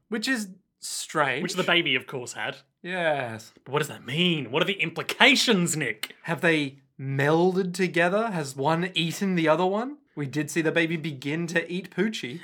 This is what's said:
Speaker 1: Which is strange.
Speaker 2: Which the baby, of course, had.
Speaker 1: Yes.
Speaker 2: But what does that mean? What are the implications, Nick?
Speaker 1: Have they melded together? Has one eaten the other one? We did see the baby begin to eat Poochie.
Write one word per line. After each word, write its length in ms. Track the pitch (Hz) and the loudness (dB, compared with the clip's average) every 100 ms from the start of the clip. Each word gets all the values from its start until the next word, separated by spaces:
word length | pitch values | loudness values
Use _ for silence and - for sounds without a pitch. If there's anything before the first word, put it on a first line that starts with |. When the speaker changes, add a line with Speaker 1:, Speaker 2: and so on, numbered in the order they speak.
| _ | _
Speaker 1:
Which 180 | 226 240 | -4 -2
is 220 | 262 202 185 _ _ | -2 -4 -12 _ _
strange. 640 | - - - 165 139 127 | -10 -10 -4 0 0 0
Speaker 2:
Which 120 | - 180 | -2 -2
the 80 | |
baby, 320 | 180 175 170 127 | 2 2 2 0
of 120 | - | -2
course, 260 | 131 120 | -8 -10
had. 240 | - 110 139 _ _ | -8 -8 -8 _ _
Speaker 1:
Yes. 720 | 175 185 165 143 123 110 - - - | -8 -2 0 0 -2 -8 -14 -20 -4
Speaker 2:
But 60 | |
what 60 | 139 | -2
does 100 | 151 | -2
that 160 | - - | -6 -6
mean? 460 | 143 180 160 120 | 0 2 2 0
What 100 | 139 | 0
are 20 | 185 | 0
the 160 | 196 | 0
implications, 920 | 160 160 139 - 240 277 - 208 170 143 | -2 -2 -6 6 6 6 4 4 2 0
Nick? 400 | 131 107 - - | -4 -4 -10 -12
Speaker 1:
Have 160 | - 156 | -8 0
they 360 | 170 160 139 135 _ - | 2 2 0 -6 _ -12
melded 760 | 135 135 143 160 180 185 185 | -4 0 4 4 4 2 -2
together? 580 | 180 185 160 175 202 226 | -2 0 2 2 2 0
Has 240 | 180 139 131 | -2 -6 -2
one 360 | 139 165 180 | 0 2 0
eaten 420 | 175 165 - 202 180 | 0 -2 0 0 2
the 120 | 160 | 4
other 160 | 156 185 | 4 4
one? 320 | 202 254 294 _ - | 0 -4 -8 _ -8
We 100 | 143 | -4
did 240 | 139 147 | -4 -2
see 100 | 175 | 0
the 100 | 156 | 2
baby 260 | 156 165 165 | 2 0 -2
begin 500 | 156 135 139 156 170 | -4 -6 -6 -4 -2
to 220 | 165 160 | -2 -2
eat 180 | 180 185 | -6 -6
Poochie. 500 | - 214 220 127 165 | -2 -2 -2 -8 -10